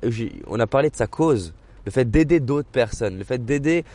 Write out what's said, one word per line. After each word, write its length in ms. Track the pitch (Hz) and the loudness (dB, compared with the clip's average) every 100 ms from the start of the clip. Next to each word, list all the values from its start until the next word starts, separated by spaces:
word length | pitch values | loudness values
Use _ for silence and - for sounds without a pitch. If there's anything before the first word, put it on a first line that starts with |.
j'ai, 380 | 120 113 113 - - | 0 -2 -6 -10 -6
on 140 | 110 | -2
a 40 | 113 | 0
parlé 240 | 135 151 | 2 0
de 60 | - | 0
sa 120 | 113 | -4
cause, 460 | - 160 117 85 - - - | 0 2 2 -2 -14 -20 -14
le 80 | 101 | -4
fait 180 | 131 120 | 0 2
d'aider 300 | 147 156 165 | 2 4 2
d'autres 300 | 127 143 - | 2 -2 -2
personnes, 480 | 131 110 - 107 92 | -2 -2 -2 -4 -4
le 80 | 101 | -4
fait 180 | 127 | -4
d'aider 400 | 117 143 147 170 - | -2 0 2 0 -2